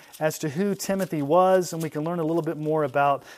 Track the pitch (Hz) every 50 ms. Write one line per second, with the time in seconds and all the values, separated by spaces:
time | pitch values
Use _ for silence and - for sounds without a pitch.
0 | - - - - 151 156 151 - - 160 131 160 202 202 190 190 - - 196 196
1 | 190 - - 156 143 139 156 180 185 190 190 190 180 - - 165 160 156 - 151
2 | 151 165 175 175 160 156 165 170 160 160 165 151 151 151 156 156 151 139 127 143
3 | 143 143 139 135 - - -